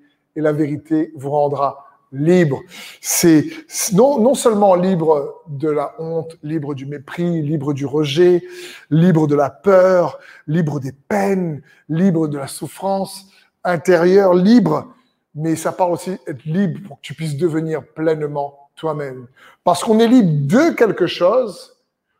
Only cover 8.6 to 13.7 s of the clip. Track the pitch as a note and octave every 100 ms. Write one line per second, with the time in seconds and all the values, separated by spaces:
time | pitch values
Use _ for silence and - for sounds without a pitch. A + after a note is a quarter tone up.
8.6 | - - - D#3 F3+ D#3+ D#3 D3 C3+ -
9.6 | G3 F#3 F#3 F3+ D#3 - - - - E3
10.6 | D3+ C#3+ C3 - - G#3 G3 F#3+ F3 C#3+
11.6 | _ _ - D#3+ G3 E3 D#3 C#3+ C3+ -
12.6 | D#3 - F#3+ G3 F#3 - - _ _ _
13.6 | -